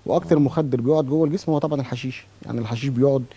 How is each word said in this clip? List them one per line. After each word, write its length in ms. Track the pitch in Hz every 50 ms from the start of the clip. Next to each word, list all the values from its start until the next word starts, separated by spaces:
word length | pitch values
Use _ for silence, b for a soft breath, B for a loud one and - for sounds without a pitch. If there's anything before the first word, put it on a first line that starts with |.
| -
واكتر 320 | - - 175 175 170 170 151
مخدر 420 | 143 131 - 165 156 139 131 123
بيقعد 260 | 117 131 156 156 147
جوه 200 | 127 143 160 165
الجسم 260 | 147 156 202 - 165
هو 60 | 156 143
طبعًا 220 | 151 156 151 139
الحشيش. 460 | 131 - - 123 135 131 120 - - - - - -
يعني 140 | - 120 120
الحشيش 280 | 113 110 120 113 131 139
بيقعد 360 | 127 120 135 139 135 135 123 - -